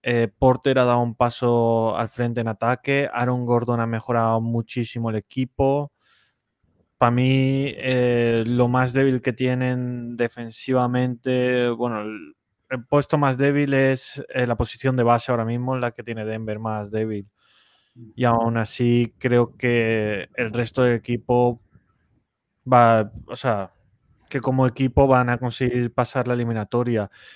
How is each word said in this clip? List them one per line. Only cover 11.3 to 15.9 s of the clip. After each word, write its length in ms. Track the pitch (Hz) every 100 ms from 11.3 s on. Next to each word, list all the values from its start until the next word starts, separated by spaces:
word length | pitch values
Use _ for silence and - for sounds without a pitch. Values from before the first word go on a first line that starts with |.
| 127 127 127 123
bueno, 320 | 117 120 110
el, 340 | 107 107 76 - _ _ -
el 140 | 131 117
puesto 340 | 147 139 151
más 180 | 143 127
débil 380 | 139 143 143 135
es, 500 | 135 131 - 139 -
eh, 180 | 135 123
la 100 | 117
posición 380 | 120 - 135 127
de 80 |
base 280 | 117 120 -
ahora 140 | 120 113
mismo, 320 | 120 123 131
la 140 | 123